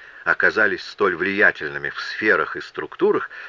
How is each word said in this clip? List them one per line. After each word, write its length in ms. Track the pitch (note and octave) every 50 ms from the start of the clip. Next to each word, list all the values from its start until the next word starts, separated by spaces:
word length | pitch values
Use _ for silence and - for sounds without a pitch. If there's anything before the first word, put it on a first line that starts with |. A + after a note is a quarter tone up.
| - - - - -
оказались 600 | E2 E2 - - F2+ E2 G#2+ G#2+ G2+ F#2 E2 -
столь 300 | - - - G#2 F#2+ F2+
влиятельными 760 | D#2+ F2+ G2 G2 G2+ G#2 F2+ - - D#2+ D2 C#2+ C#2+ C#2+ C#2+
в 100 | - -
сферах 560 | - - - - G#2+ G#2+ F#2+ D#2+ D2+ - -
и 40 | D2+
структурах, 680 | - - - - - - - - E3+ G#3+ F#3 B2 - - - - -